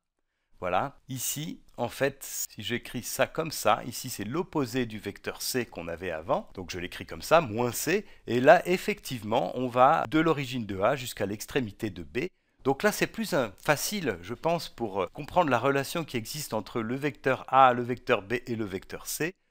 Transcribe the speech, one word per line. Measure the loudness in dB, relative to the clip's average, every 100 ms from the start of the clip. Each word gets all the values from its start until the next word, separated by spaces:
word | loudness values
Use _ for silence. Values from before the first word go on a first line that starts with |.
| _ _ _ _ _ -8
Voilà. | -2 0 -2 -8 -12
Ici, | -6 -6 -6 -8 -12 _ -6
en | -6
fait, | -2 -2 -2
si | -10 -8 -8 -10
j'écris | -4 -4 -4 -8
ça | -6 -2 0
comme | -2 -6
ça, | 0 2 2
ici | 0 -10 -10
c'est | -8
l'opposé | -4 -4 -2 -2 -2 -2 -2
du | -4
vecteur | -8 -8 -8 -6
C | -4 -2 -4
qu'on | -6 -8
avait | -6 -6
avant. | -6 -2 -4 -4
Donc | -12 -10
je | -8
l'écris | -8 -10 -12
comme | -12
ça, | 4 4
moins | 4 0 -2
C. | -2 -2 -2 -4 -12 -2
Et | 6
là, | 8 8 6
effectivement, | -2 -2 -6 -8 -8 0 0 0 -2
on | 0
va | 6 6 6 2
de | 4
l'origine | 4 2 -2 -4 -4
de | 2
A | 2 2
jusqu'à | -4 -4 -2
l'extrémité | -2 -2 -2 -2 -4 -6
de | -6
B. | -8 -6 -6 -8 _ _
Donc | 0 2
là, | 2
c'est | 2 -2
plus, | -2 -2
euh, | 0 0 -2
facile, | 0 0 0 -2 -2 -4
je | -8
pense, | -4 -2 -2 -4
pour, | -6 -4 -2
euh, | -4
comprendre | -6 0 2 4
la | 4
relation | 2 0 -2 -4
qui | -4 -6
existe | -6 -8 -6
entre | -6 -4 -4
le | -4
vecteur | -4 -4 -2 -2 -2 4
A, | 8 8
le | 6
vecteur | -2 -4 0 0
B | 0 -4 -2
et |
le | -4 -4
vecteur | -6 -8 -12 -8
C, | -4 -6 -6 _